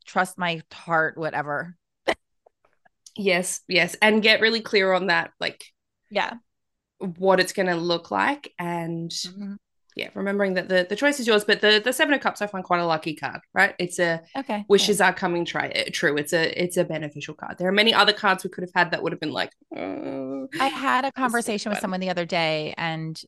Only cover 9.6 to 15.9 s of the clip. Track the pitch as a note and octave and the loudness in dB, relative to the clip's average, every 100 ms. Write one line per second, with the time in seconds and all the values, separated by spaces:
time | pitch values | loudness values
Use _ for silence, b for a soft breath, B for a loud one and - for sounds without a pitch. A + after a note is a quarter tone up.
9.6 | _ _ _ - - G3+ G3 G3+ G3 F#3 | _ _ _ -12 -10 -6 -4 0 0 -2
10.6 | - F#3 F3+ G#3 C#4+ C#4+ A#3 G#3+ G#3+ G3+ | 0 0 0 0 0 2 2 2 4 4
11.6 | G#3+ G#3+ A#3+ - D4+ C4+ A3 - G#3 F#3+ | 6 4 2 0 2 2 0 -2 -4 -6
12.6 | F#3 F3 E3+ D#3+ E3 D3+ C3 - - - | 0 0 2 0 -2 -6 -8 -10 -4 2
13.6 | G3 - F3+ - F3 E3 - C4+ C4+ G#3 | 2 2 -4 0 0 0 -6 -10 -6 -4
14.6 | G3+ G3+ G3 G3+ F#3 F3+ F#3 F3 E3 D3+ | 4 4 6 4 4 2 0 -2 -2 -4
15.6 | C#3 - - | -4 -2 -4